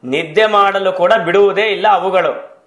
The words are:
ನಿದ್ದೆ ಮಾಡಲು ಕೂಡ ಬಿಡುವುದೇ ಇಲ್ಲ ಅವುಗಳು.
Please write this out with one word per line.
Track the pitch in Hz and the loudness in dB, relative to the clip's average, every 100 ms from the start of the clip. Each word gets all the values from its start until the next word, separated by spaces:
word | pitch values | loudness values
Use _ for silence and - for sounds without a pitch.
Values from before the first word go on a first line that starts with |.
ನಿದ್ದೆ | 123 143 165 151 214 | -4 -6 -2 0 2
ಮಾಡಲು | 208 196 196 190 | 2 2 0 -4
ಕೂಡ | 185 175 | -2 0
ಬಿಡುವುದೇ | 220 175 185 202 190 | 0 2 2 2 2
ಇಲ್ಲ | 220 185 208 | -2 0 0
ಅವುಗಳು. | 196 180 185 165 - - - | 0 0 -2 -2 -4 -12 -20